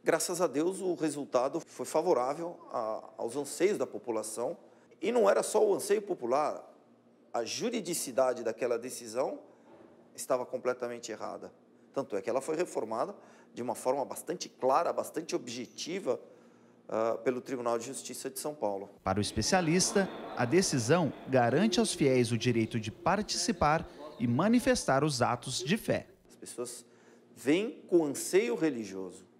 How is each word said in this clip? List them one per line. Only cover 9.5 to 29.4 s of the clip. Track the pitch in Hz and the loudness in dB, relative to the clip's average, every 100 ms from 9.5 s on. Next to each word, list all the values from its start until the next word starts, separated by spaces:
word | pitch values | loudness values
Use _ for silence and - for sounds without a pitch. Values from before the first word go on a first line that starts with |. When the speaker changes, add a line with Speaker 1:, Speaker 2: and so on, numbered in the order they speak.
| - - - - - - | -20 -20 -20 -20 -20 -20
Speaker 1:
estava | - - 127 123 | -14 -2 -2 -2
completamente | 127 123 123 120 120 - | -4 -2 -2 -6 -8 -10
errada. | 107 101 92 92 - _ _ - | -8 -8 -8 -12 -18 _ _ -10
Tanto | - 135 101 | -8 -4 -4
é | |
que | 113 | -2
ela | 120 | -2
foi | 135 156 | -2 -2
reformada | 170 - 110 113 160 202 - - - | -2 -4 -4 -4 -4 -6 -20 -20 -16
de | - | -8
uma | 120 | -6
forma | 107 127 139 113 | -2 0 0 -2
bastante | - - 175 - | -6 -8 -8 -8
clara, | - 131 143 165 | 0 4 4 4
bastante | 117 - - 165 170 | -2 -4 -6 -4 -6
objetiva, | 123 120 110 - - 185 139 120 - - - - - _ - | -4 -8 -10 -10 -6 -4 -2 -4 -6 -20 -20 -20 -20 _ -6
ah, | 107 113 113 | 0 0 0
pelo | 135 123 | -2 -2
Tribunal | - 131 120 117 | -6 -4 -2 -2
de | |
Justiça | 117 127 - 120 135 | -4 -10 -10 -10 -10
de | - | -6
São | 151 | -8
Paulo. | 151 104 98 98 - | -2 -2 -2 -8 -6
Speaker 2:
Para | 95 95 | -2 0
o | |
especialista, | 98 - 107 190 160 175 - 202 185 - - | 0 0 2 2 4 2 4 2 0 -4 -10
a | - 120 | -4 2
decisão | 165 190 135 113 170 143 - - | 4 4 0 4 4 4 -2 0
garante | 131 120 139 220 - | 4 4 4 4 2
aos | 220 | 0
fiéis | - 143 127 117 | 2 4 4 4
o | 117 | 2
direito | 123 113 113 120 | 2 2 0 -2
de | 104 | -4
participar | - 160 202 208 - - 190 151 160 - - - - | -2 0 0 0 -2 0 2 4 2 -2 -12 -16 -2
e | 123 | 2
manifestar | 120 202 247 254 247 - 135 | 4 6 4 4 2 4 4
os | 156 127 | 4 2
atos | 113 120 - 120 | 2 0 -4 -4
de | 226 214 | 0 0
fé. | - 113 - - _ | 2 -2 -2 -20 _
Speaker 1:
As | - | -20
pessoas | - - 120 - - - - - _ 117 | -14 -8 -8 -10 -18 -20 -20 -20 _ -4
vêm | 123 170 226 - - | 2 2 2 -6 2
com | 175 | 4
anseio | 151 131 - 185 233 | 4 -2 2 2 2
religioso. | 233 160 123 104 95 92 87 - _ | 0 0 0 -6 -8 -8 -12 -20 _